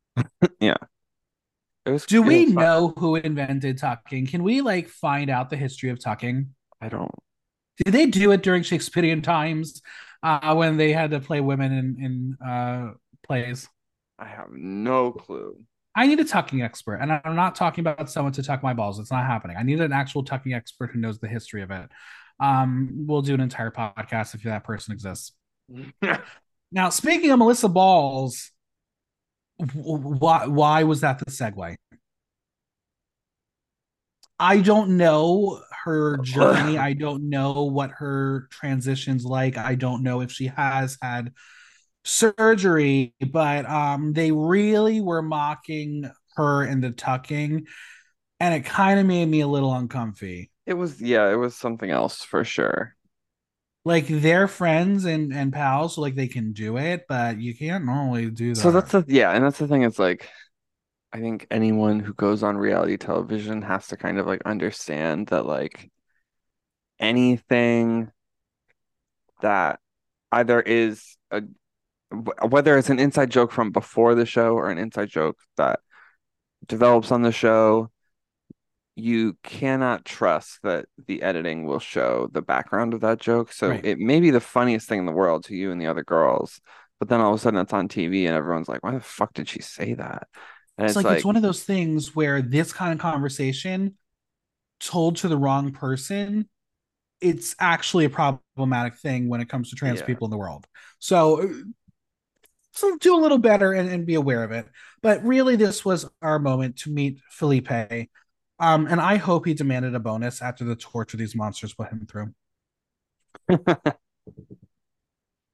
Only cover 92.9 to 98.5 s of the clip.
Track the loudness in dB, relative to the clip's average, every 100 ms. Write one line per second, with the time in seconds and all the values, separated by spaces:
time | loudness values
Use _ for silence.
92.9 | -4 -4 -4 -4 -4 -4 -4 -6 -4 -4
93.9 | -6 _ _ _ _ _ _ _ _ -6
94.9 | 0 0 0 -2 0 2 0 -2 -6 -6
95.9 | -6 -4 -6 -4 -4 -4 _ _ _ _
96.9 | _ _ _ -2 0 -6 -2 0 0 0
97.9 | 2 2 2 -2 -2 _